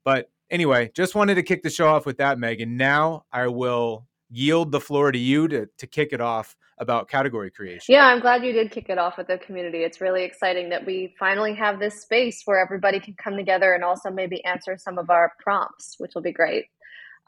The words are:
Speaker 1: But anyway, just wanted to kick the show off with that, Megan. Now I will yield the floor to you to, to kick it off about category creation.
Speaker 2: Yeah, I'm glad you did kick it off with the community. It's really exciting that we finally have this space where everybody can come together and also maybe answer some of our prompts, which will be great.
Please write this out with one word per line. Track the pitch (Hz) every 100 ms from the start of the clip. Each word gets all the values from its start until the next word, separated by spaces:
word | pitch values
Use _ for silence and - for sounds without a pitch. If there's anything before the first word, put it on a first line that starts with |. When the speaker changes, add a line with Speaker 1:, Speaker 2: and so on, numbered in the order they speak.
Speaker 1:
But | 135 131 - _ -
anyway, | 175 156 123 113
just | - 180
wanted | 214 202 185
to |
kick | 175 180
the | 156
show | - 156
off | 151 139
with | 127
that, | 139 127
Megan. | 117 110 117 123
Now | 135 147 160 156 _
I | 123 123
will | 120 123 120 117 110 - _ _
yield | 117 143 165 156
the | 135
floor | - 143 143
to | 127
you | 127 143 160
to, | 135 104 -
to | -
kick | 151 147
it | 127
off | 117 113 107 _ _ -
about | 120 117 -
category | 135 139 117 95
creation. | - 95 87 -
Speaker 2:
Yeah, | 277 269
I'm | 247
glad | 240 247
you | 247
did | 226 220
kick | 226 -
it | 180
off | 175 -
with | 180
the | 185
community. | - 185 175 165
It's | 165 -
really | 190 185
exciting | 180 - 190 180 175
that | 175
we | 190 185 185 -
finally | 190 196 214
have | 208 214 196
this | 208 208
space | - 233 240 - -
where | 190
everybody | 185 190 196 196
can | 208 180
come | 214 196
together | 196 185 190
and | 180
also | 180 190 196
maybe | 190 185 180
answer | 180 180 - 190
some | 196 180
of | 170
our | 170 170 -
prompts, | 202 202 - - - -
which | 180 175
will |
be | 175
great. | - 160 147 - _ - - - -